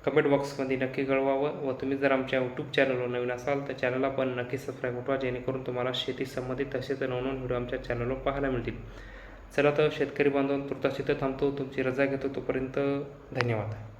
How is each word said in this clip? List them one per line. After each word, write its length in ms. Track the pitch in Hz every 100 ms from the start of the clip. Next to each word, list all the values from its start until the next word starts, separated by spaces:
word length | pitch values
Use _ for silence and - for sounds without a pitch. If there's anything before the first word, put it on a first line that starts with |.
| 151
कमेंट 220 | 143 139
बॉक्समध्ये 500 | 139 - - 131 131
नक्की 280 | 131 - 135
कळवावं. 440 | 135 135 135 147
व 220 | 139 143
तुम्ही 260 | 131 135 135
जर 140 | 139
आमच्या 280 | 135 131 131
YouTube 320 | 123 - 117
चॅनलवर 360 | - 135 123 123
नवीन 240 | 123 123
असाल, 280 | 123 143 143 139
तर 60 |
चॅनलला 360 | 127 127 127 135
पण 300 | 135 131 123
नक्की 180 | 123 135
सबस्क्राईब 420 | - 131 127 123
करा, 160 | 123 135
जेणेकरून 500 | 131 123 123 131 127
तुम्हाला 220 | 123 127
शेती 320 | 127 - 127 127
संबंधित 400 | - 127 127 139 131
तसेच 280 | 127 135
नवनवीन 320 | 131 123 131 131
व्हिडिओ 220 | 127 123
आमच्या 260 | 123 131
चॅनलवर 320 | - 117 120 131
पाहायला 340 | 139 139 139
मिळतील. 260 | 123 113 - - - - - - - - -
चला 160 | 143
तर 180 | 143 151
शेतकरी 380 | 147 139 - 143
बांधवांनो, 400 | 139 139 139 139
तुर्तास 300 | - 143 135
इथं 140 | 139 139
थांबतो, 320 | 135 131 143
तुमची 320 | 139 131 -
रजा 220 | 131 127 135
घेतो, 220 | 135 135
तोपर्यंत 520 | 135 127 131 131 139 139 139 147 - - 123
धन्यवाद. 540 | 120 110 104 107 -